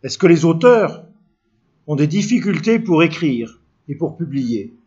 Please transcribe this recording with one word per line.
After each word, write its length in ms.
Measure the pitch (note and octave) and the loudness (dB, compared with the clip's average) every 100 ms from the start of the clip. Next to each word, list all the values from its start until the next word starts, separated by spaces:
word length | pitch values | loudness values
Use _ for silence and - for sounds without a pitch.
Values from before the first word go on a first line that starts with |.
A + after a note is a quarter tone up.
Est-ce 140 | C3+ - | -12 0
que 100 | F3 | 4
les 180 | E3 E3 | 4 2
auteurs 580 | E3 B3 F#3+ A#2+ - - _ _ _ _ _ _ _ - | 4 4 4 2 -6 -20 _ _ _ _ _ _ _ -6
ont 120 | C#3+ | -2
des 100 | D3+ | 0
difficultés 720 | F#3+ G#3 A#3 G3+ E3+ G3 A3+ | 0 0 -2 0 -2 0 -2
pour 240 | A3+ D#3+ | 2 2
écrire 560 | E3 - E3 A#2+ A2+ - _ _ - | 2 0 -4 -4 -8 -16 _ _ -14
et 60 | C#3+ | -8
pour 200 | D#3+ - | -8 -6
publier ? 580 | D#3 C3+ B2 A2+ E2+ _ | -8 -6 -4 -6 -8 _